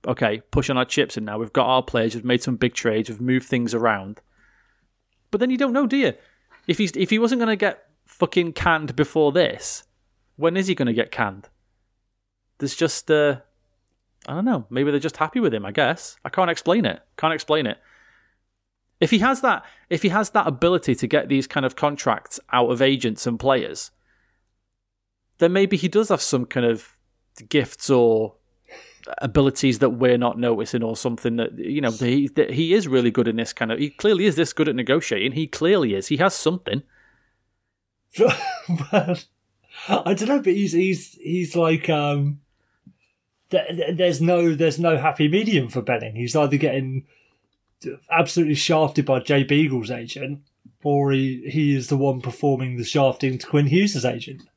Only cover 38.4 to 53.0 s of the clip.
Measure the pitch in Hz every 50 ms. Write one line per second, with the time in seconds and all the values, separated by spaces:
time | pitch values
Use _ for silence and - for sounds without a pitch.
38.4 | 831 784 740 679 - - 170 165 139 - - 202 165 175 175 - - _ _ _
39.4 | _ _ _ _ _ _ - - - - - - - - 202 - 214 226 285 285
40.4 | 285 190 175 202 202 175 160 170 185 190 185 147 - - - - - 156 170 180
41.4 | 175 147 - 170 165 160 160 160 - - 156 151 147 147 143 143 143 143 143 -
42.4 | _ _ _ _ _ _ _ _ _ - _ _ _ _ _ _ _ _ _ _
43.4 | _ _ 185 185 - - 175 170 - - 175 160 180 175 160 135 160 170 180 175
44.4 | 170 165 156 143 165 160 135 147 170 165 160 139 143 156 151 - 151 151 160 208
45.4 | 226 220 214 147 127 113 - 131 110 123 120 110 113 110 107 113 120 120 - 156
46.4 | 147 139 147 139 156 143 131 139 131 131 131 135 - _ _ _ _ _ _ _
47.4 | _ _ _ _ _ _ _ _ - 131 120 - _ - 165 165 165 - - 175
48.4 | 165 151 147 143 - - 160 156 156 143 147 151 143 143 135 127 - - 147 139
49.4 | 135 127 143 147 160 143 131 123 110 107 123 120 117 120 - 135 131 135 143 143
50.4 | _ _ _ _ _ - _ _ - 143 143 143 139 139 139 135 135 135 131 127
51.4 | - - - 156 151 147 139 135 123 - 147 135 139 139 131 127 - 123 117 -
52.4 | - 143 139 127 131 127 123 120 117 - - 147